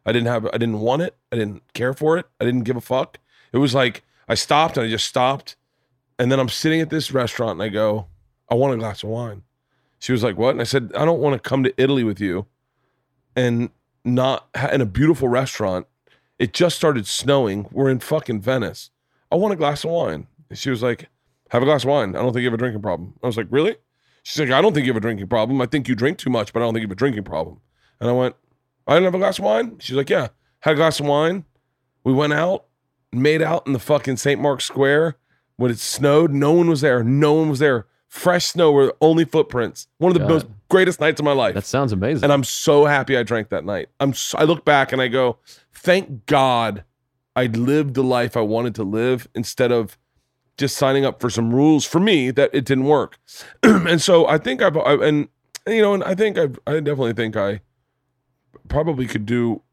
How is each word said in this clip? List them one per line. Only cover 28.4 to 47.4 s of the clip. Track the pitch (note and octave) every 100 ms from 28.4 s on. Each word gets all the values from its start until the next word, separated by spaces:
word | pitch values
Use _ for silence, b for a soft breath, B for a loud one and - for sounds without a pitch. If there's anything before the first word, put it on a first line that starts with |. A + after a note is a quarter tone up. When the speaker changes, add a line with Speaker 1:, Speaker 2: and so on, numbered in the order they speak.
| _ _ _ _ -
Speaker 1:
"I |
didn't | D3+ F#3
have | F3+
a |
glass | G3+ F#3
of | G3+
wine?" | A3 A#2 A3
She's | - C3
like, | C3+
"Yeah." | D#3+ B2 - _ _
Had | D#3
a | D3+
glass | D#3+ -
of | C#3+
wine. | C#3+ D#3+ F#3+ - _ _ _ _ _ B2
We |
went | C3+ D3
out, | D3 F3 F#3+ - _ _ _ _
made | A#2+ C#3+ D#3
out | D#3+ D#3+ -
in |
the | C3
fucking | - D3 C3+ B2
Saint | C#3+ C#3+
Mark's | C#3+ C3 -
Square | C3 C#3 D3 E3 - _ _ _ -
when | B2
it | A2+
snowed. | - - C#3+ D3 E3+
No | C#3 C#3+
one | E3+ E3+
was | D3+
there. | C#3+ B2
No | A2+ C#3 D3+
one | D#3 D#3
was | C3
there. | D3 A#2+ - _ _
Fresh | - F3+ F3 -
snow | E3+ E3
were | C#3+ C3+ -
only | D#3 E3 D#3+
footprints. | D#3+ - B2 A2 - - -
One | F3
of | F3
the |
Speaker 2:
God. | C#3+
Speaker 1:
most | D#3+ - - -
greatest | F#3 F#3 -
nights | D3+ D3+
of | D3
my |
life. | C#3 A2
Speaker 2:
That | F2+ -
sounds | C3 C3+
amazing. | G2 A2 D3+
Speaker 1:
And | C#3+
I'm | C#3+
so | B2 - - D3 D3
happy | C#3+ B2+ B2+
I |
drank | A2+ A2+ G#2
that | F#2
night. | E2+ F#2+ - -
I'm | C#3
s-, | - - -
I |
look | D#3 E3+ -
back | D3 C3+
and | C3
I | B2+
go, | C3 B2+ - b b b
"Thank | - F3 F#3 - B2 -
God | C#3+ C3+ A#2+ A2+ G2+ - _ _ _ _
I | -